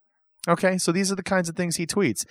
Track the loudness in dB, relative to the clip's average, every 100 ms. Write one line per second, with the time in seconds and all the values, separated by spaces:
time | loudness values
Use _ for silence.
0 | _ _ _ _ -2 2 2 0 0 0
1 | 0 -2 0 0 0 -2 -4 -2 -2 0
2 | 0 0 -6